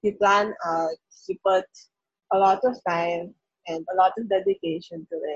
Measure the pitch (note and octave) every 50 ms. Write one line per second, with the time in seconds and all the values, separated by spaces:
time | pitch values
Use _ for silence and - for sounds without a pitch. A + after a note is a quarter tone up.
0 | - G#3 G3+ - G#3 G3 G3+ G3+ G#3 G#3+ G#3 - - E3+ E3 E3 E3 D#3+ D#3+ _
1 | _ _ _ _ _ - F#3 - _ F#3+ F#3+ F#3 F#3 _ _ - - _ _ _
2 | _ _ _ _ _ _ F#3+ F#3+ G3 G3 F#3+ - - B3+ B3 - _ F#3 E3+ E3+
3 | E3+ E3+ E3+ E3+ F3 F#3 - _ _ _ _ _ _ - E3 E3 E3 - F#3 F#3
4 | F#3 F#3+ F#3 A3+ A#3 G#3 G3 F#3+ F#3+ G3 G3 - - E3 D#3+ E3+ F3+ - F3 E3
5 | D#3+ _ E3+ D#3+ C#3+ D3+ D3